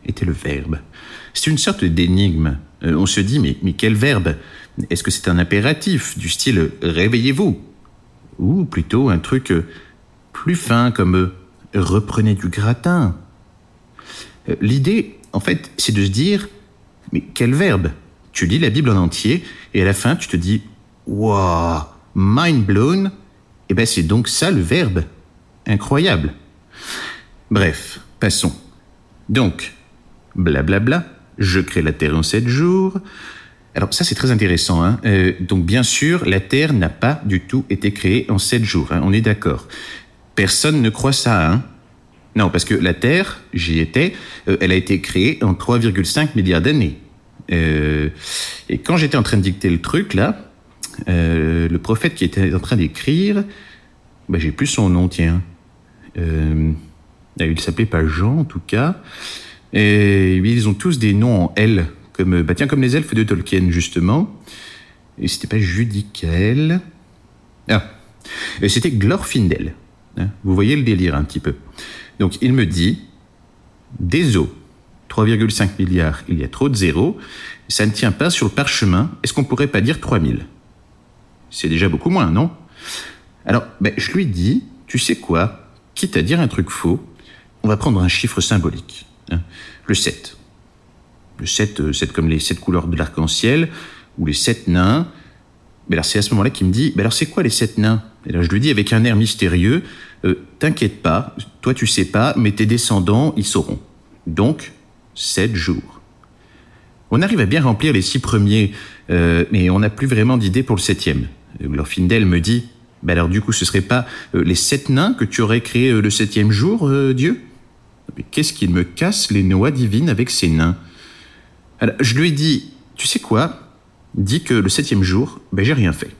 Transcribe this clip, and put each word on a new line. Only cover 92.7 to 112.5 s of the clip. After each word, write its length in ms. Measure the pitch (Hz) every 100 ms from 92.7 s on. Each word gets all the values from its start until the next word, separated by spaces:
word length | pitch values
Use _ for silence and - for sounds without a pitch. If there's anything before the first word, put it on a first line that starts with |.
| 87 82
de 100 | 82
l'arc-en-ciel, 720 | 80 - 80 - 113 143 165 - - - - -
ou 80 | 76
les 80 |
sept 340 | - - 117 -
nains. 400 | 90 92 135 170 - - - _ _ _ - -
Mais 80 | 80
alors, 80 |
c'est 140 | - 104
à 40 |
ce 80 | 101
moment-là 200 | 110 101
qu'il 160 | - 92
me 60 |
dit, « 200 | 101 151 -
Mais 60 |
alors, 120 | 110
c'est 120 | - 156
quoi 160 | -
les 80 | 156
sept 280 | - 113 -
nains ? » 240 | 107 110 - - -
Et 60 |
là, 100 | 85
je 60 | 85
lui 100 | 98
dis 100 | 143
avec 220 | 107 101
un 120 | 113
air 120 | 120 104
mystérieux, « 680 | 110 - 92 87 95 160 - - - -
Euh, 120 | 92 - - -
t'inquiète 420 | 156 - 107 -
pas, 340 | 85 85 139 - - -
toi 100 | 123
tu 140 | 131 110
sais 180 | -
pas, 300 | 90 104 131 -
mais 160 | 110
tes 140 | 104 110
descendants, 640 | 120 - 101 90 110 151 -
ils 60 | 101
sauront. 340 | - - - - - _ - -
Donc, 460 | 82 113 151 - - _ _ _
sept 400 | - - - 110
jours. » 480 | 101 80 80 - - - _ _ _ _ - - - - _ _
On 120 | -
arrive 180 | 190 208
à 60 | 95
bien 160 | 147
remplir 320 | 135 107 156
les 80 | 139
six 160 | 90 135
premiers, 540 | - 110 101 107 101 - - - -
euh, 380 | 87 85 85 -
mais 200 | 104 90
on 80 | 92
n'a 100 | 107
plus 180 | 107 135
vraiment 300 | 117 113 127
d'idée 260 | 101 107
pour 140 | 131 101
le 60 |
septième. 440 | - 95 - 67 60 - - -
Euh, 60 | 71
Glorfindel 580 | 71 76 - 90 113 98
me 120 | 87
dit, « 300 | 85